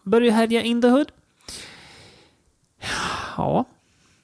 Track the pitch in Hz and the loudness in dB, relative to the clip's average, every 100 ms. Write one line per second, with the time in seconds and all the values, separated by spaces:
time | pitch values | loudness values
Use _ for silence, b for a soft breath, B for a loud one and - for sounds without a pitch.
0 | 196 226 240 220 226 226 220 240 240 262 | 0 2 4 2 2 0 -2 2 4 4
1 | 302 - _ B B B B B B B | 2 -6 _ B B B B B B B
2 | B B B B B _ _ _ B B | B B B B B _ _ _ B B
3 | B B B - 143 165 254 _ _ _ | B B B -4 -2 -2 -4 _ _ _
4 | _ _ | _ _